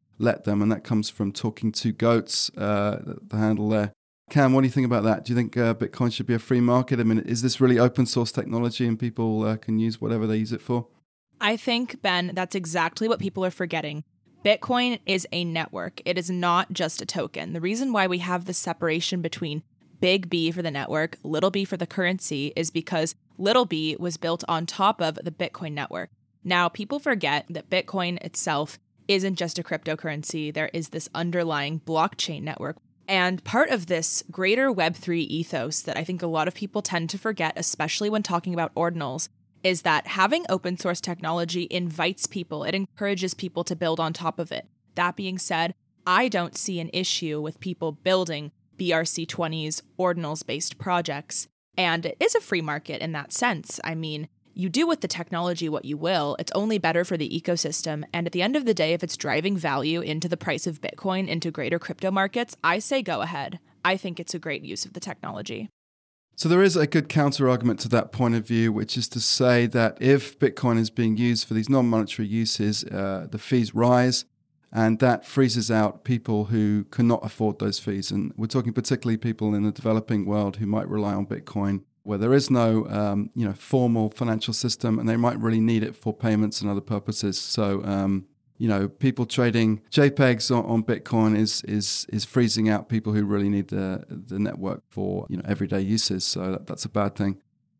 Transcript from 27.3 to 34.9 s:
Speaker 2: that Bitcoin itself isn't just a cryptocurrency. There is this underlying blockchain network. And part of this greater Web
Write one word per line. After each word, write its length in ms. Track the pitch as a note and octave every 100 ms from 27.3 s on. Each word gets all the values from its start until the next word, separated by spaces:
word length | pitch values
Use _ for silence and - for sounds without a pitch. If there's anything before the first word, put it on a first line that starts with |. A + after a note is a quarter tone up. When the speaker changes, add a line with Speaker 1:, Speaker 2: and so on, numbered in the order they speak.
| D3 -
Speaker 2:
that 200 | E3+ -
Bitcoin 480 | F#3 - F#3+ F3 F3
itself 540 | E3 - - C#3+ D3+ - _ _ -
isn't 280 | G3 F#3+ F#3
just 220 | E3+ E3+
a 40 |
cryptocurrency. 880 | E3+ D#3+ - D#3 E3 D3 D#3 D#3+ D3+
There 180 | D3+ D#3
is 160 | E3 D#3+
this 200 | E3 -
underlying 640 | - F3 F3 E3+ D3 C#3+ D#3+
blockchain 640 | - D#3+ E3+ - - D3+
network. 340 | D3 - - D#3+ _ _ -
And 340 | F#3+ F3+ F3+
part 280 | - A3+ D4
of 160 | A#3+ E3
this 360 | F3 D#3+ - -
greater 400 | E3+ F#3+ A3+ C4+
Web 240 | G3 E3